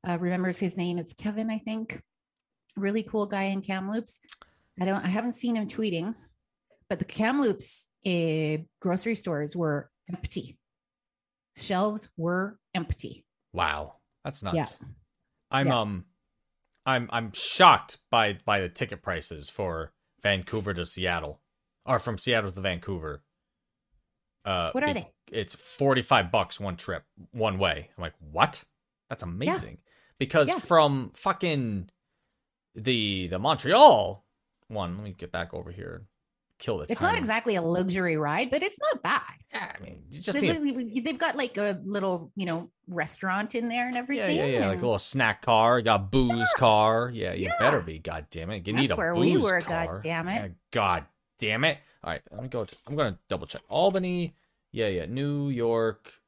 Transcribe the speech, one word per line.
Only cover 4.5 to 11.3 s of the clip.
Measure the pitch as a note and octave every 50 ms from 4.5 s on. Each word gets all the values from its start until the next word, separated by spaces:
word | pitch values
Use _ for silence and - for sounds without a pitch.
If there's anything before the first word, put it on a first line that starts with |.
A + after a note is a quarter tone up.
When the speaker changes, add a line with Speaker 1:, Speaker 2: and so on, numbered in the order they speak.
| _ _ _ _ _ -
Speaker 1:
I | F3+
don't, | F#3+ G3 G3 -
I | F#3+
haven't | F#3 G#3+ A3+ B3 A#3
seen | - - A#3+ A#3 A3+
him | G#3 G3
tweeting, | - - A3 G#3+ F3 E3 E3 G3+ A3+ - - _ _ _ _ _ _ _ _ _ _ _ _ _
but | G3+ E3
the | -
Kamloops, | - - - A3 A3+ C4 C#4+ C#4 A3+ F#3+ G3 - - - - - - _ _ _
uh, | F#3+ F3+ E3+ E3 E3 D#3 D#3+ D#3 D3+ D#3 D#3 D#3+ _ _ _
grocery | - F#3+ F3 F#3 - A3+ A3+
stores | - - F#3 E3 C#3+ D3 D3 -
were | F3 E3+ D#3 D3 C#3+ - - _ _ _ -
empty. | F3 - - - - - - B2+ - _ _ _ _ _ _ _ _ _ _ _ _ _ _ _